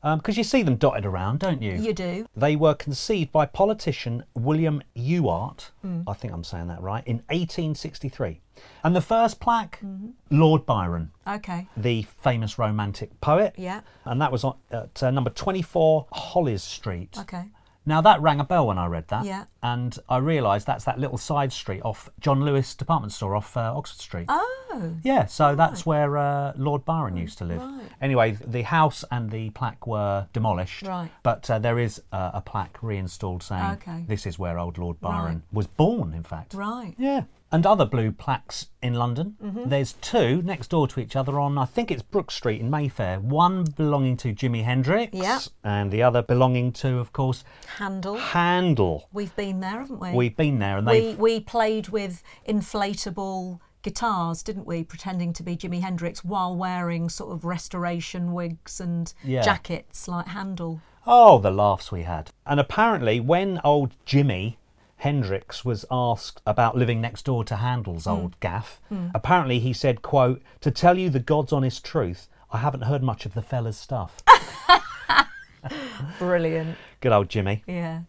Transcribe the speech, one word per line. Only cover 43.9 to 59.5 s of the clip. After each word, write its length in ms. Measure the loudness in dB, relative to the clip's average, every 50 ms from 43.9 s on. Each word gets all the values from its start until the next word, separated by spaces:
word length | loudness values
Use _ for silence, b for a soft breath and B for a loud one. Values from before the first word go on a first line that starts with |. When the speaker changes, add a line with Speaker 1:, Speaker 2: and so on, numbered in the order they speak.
| 2 2 2 2 0 0
Speaker 1:
to 140 | -2 -4 -4
Jimi 320 | 0 0 0 0 0 0
Hendrix 480 | 2 2 2 2 2 2 2 0 -2 -4
Speaker 2:
Yeah. 260 | -4 -2 0 0 -2 -2 -8 -14 -8 _
Speaker 1:
and 280 | -2 0 0 0 0
the 120 | 2 4 4
other 200 | 6 6 4 2
belonging 500 | 2 4 4 4 4 4 2 0 -2 -4
to, 260 | -2 -2 -2 0 0
of 140 | -4 -6 _
course, 320 | -2 -2 -2 -2 -4 -6 B B B B B -12
Speaker 2:
Handel. 400 | -8 -8 -6 -6 -6 -6 -6 -6
Speaker 1:
Handel. 920 | -6 -6 -2 0 2 4 4 4 4 4 2 4 4 4 2 2 -4 -8 _ -8
Speaker 2:
We've 240 | -8 -8 -8 -6
been 240 | -6 -6 -4 -4 -4
there, 200 | -4 -6 -6 -8
haven't 200 | -10 -10 -12 -10
we? 120 | -8 -2 0
Speaker 1:
We've 220 | 0 0 0 0
been 260 | 0 0 0 2 0
there, 180 | 0 0 0 0
and 80 | 2
Speaker 2:
We, 60 | 4 4 4
Speaker 1:
they've 180 | 4 2 -2 0
Speaker 2:
we 220 | 0 2 2 0
played 480 | -6 -4 -2 0 0 2 0 -2 -4 -4
with 320 | -4 -4 -4 -4 -8 -12 -14 B B B B -2
inflatable 1120 | -2 -2 -2 -2 -2 -2 -2 -2 -2 -4 -6 -8 -6 -6 -6 -6 -6 -6 -6 -8 -10 -12 b b b b _
guitars, 600 | -8 -6 -2 -2 -2 0 0 0 -2 -4 -6 -6
didn't 220 | -8 -8 -8 -6
we, 180 | -6 -6 -6 -6
pretending 520 | -8 -10 -12 -10 -6 -4 -4 -4 -4 -4
to 80 | -6 -6
be 120 | -8 -8
Jimi 280 | -6 -6 -6 -4 -4 -4
Hendrix 420 | -2 -4 -4 -4 -6 -8 -8 -8
while 320 | -6 -2 -2 -2 -2 -2
wearing 540 | -4 -4 -4 -2 -2 -2 -2 -2 -2 -4 -4
sort 220 | -6 -8 -10 -10 -10
of 120 | -8 -6
restoration 880 | -6 -6 -6 -6 -8 -6 -4 -4 -2 -4 -4 -6 -8 -6 -6 -4 -4 -4
wigs 480 | -4 -4 -6 -8 -10 -12 -14 -12 -8
and 320 | -6 -4 -4 -4 -4 -6 -8 -10 -6
Speaker 1:
Yeah. 200 | -2 0 2 4
Speaker 2:
jackets 640 | 2